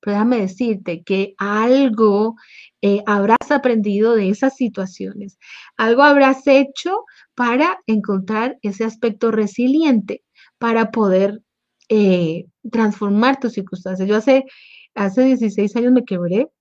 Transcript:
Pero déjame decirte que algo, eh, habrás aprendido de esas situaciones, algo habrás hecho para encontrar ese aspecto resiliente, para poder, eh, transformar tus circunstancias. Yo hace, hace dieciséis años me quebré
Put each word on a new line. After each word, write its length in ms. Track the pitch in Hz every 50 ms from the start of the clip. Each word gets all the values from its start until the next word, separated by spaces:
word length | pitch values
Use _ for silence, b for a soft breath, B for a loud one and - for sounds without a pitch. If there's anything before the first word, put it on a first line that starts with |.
Pero 120 | - 208 202
déjame 260 | 202 214 233 254 233
decirte 640 | 202 190 185 - 254 233 220 190 - - 170 165 170
que 320 | - 196 190 196 196 - _
algo, 960 | 196 202 208 214 226 240 254 269 277 262 220 208 220 214 202 202 214 226 226 B B B B B B B B _
eh, 220 | - 202 202 202 208
habrás 460 | 208 208 202 196 208 226 - - -
aprendido 640 | 294 277 277 254 240 226 208 208 202 196 214 226 233
de 140 | 226 202 185
esas 260 | 202 - - 269 262
situaciones, 800 | - 262 226 - - 190 190 180 - 196 190 202 202 202 196 _ _ B B B B B B B _
algo 240 | 226 220 233 247
habrás 460 | 277 294 285 285 277 269 269 269 - -
hecho 560 | 269 269 277 277 277 - - 349 381 440 494 b b b b b _
para 440 | - 247 240 233 254 302 339 370 - _
encontrar 720 | - 220 214 208 - 202 190 190 190 214 214 226 254 277 _ _
ese 200 | 214 196 196 226
aspecto 460 | 220 220 _ - 233 214 - - 226
resiliente, 960 | 220 220 214 202 - - 240 254 269 311 320 311 262 220 202 190 202 - _ _ b b b b b _
para 320 | - 233 226 226 220 214
poder, 540 | 220 233 214 196 185 185 190 202 208 220 _ _ _ _ _ _ _ _ _ _
eh, 580 | 226 214 208 196 185 180 175 160 160 175 185 - _ _ _ 226
transformar 680 | - 233 220 214 202 - 208 202 202 208 226 254 269 269
tus 140 | 269 233 233
circunstancias. 560 | - 190 190 - 175 - 185 190 185 190 196
Yo 80 | 208 214
hace, 260 | 220 - 262 269 269 262 B B B B B B B B _
hace 300 | - 202 196 196 254 254
dieciséis 520 | 262 262 233 226 220 196 - 202 208 - 240
años 160 | 233 247 254
me 100 | 254 240
quebré 460 | - 202 180 175 175 180 202 269 320 _ _